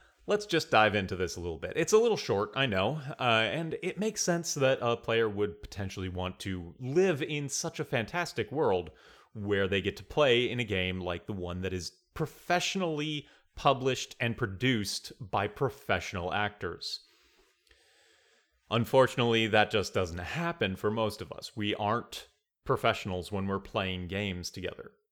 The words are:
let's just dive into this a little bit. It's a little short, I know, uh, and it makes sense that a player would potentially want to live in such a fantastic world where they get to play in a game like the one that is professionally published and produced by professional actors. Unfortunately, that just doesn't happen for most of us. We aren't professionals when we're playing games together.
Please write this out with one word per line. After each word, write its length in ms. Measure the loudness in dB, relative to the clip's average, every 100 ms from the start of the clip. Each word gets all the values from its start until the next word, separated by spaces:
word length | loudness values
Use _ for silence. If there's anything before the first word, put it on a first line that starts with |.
| -20 _ 0
let's 200 | 0 2
just 260 | 0 4
dive 240 | 6 6 4
into 220 | 0 -2
this 180 | -2 -2
a 60 |
little 180 | -6 -6
bit. 140 | -6 -2
It's 180 | 4
a 60 | 6
little 160 | 6 2
short, 380 | 0 0 0 0
I 100 | 0
know, 360 | 2 0 0 -8 -2
uh, 40 |
and 540 | 2 4 2 0 -4 -4
it 160 | -6 -2
makes 220 | -2 0
sense 320 | 0 0 0
that 260 | 2 2 4
a 140 | 2 0
player 320 | 0 2 2
would 340 | 2 -2 -2
potentially 480 | -12 -8 -6 -4 -6
want 300 | -4 -4 -4
to 340 | -6 -6 -8 -10
live 420 | -2 2 2 2
in 280 | -2 -4 -4
such 320 | -4 -6 -6
a 40 | -2
fantastic 680 | -2 -2 -4 -4 -4 -4
world 380 | 0 2 2 -2 -12 -20 -20 _
where 340 | -6 0 2 4
they 140 | 2
get 160 | 0 -4
to 60 |
play 460 | -4 4 6 6 4
in 120 | 0
a 20 |
game 380 | -2 0 0 -2
like 260 | -4 -4 -6
the 60 |
one 260 | -6 -6 -4
that 140 | -4
is 180 | -4 -6 -14 _
professionally 1120 | -6 -6 -6 0 0 0 -2 -2 -2 -4 -6 -8 -20 _ 0
published 640 | 2 4 2 0 -4 -2
and 160 | -2 0
produced 800 | -2 0 2 2 0 -6 -8 -14 -4
by 160 | 0 0
professional 840 | 0 -2 -2 0 0 0 -4 -2
actors. 720 | 0 -2 -4 -8 -6 -10 -10 _ _ _ _ _ _ _ _ _ _ _ _ _ _ _ _ -2
Unfortunately, 800 | 0 4 6 6 4 2 4 4
that 240 | 4 4
just 220 | 2 0
doesn't 260 | 0 -2 -4
happen 560 | -6 -4 -4 -2 -2 0
for 160 | -2
most 300 | 0 -2 -4
of 100 | -12
us. 240 | -12 -12 -4
We 180 | -2 0
aren't 520 | 0 0 -2 -14 -16 _ _ _ -2
professionals 680 | 0 2 0 -2 -4 -4
when 160 | -4 -2
we're 120 | -2
playing 500 | -2 -2 -2 -4 -4
games 400 | -4 -4 -4 -8
together. 420 | -8 -8 -8 -14 _ _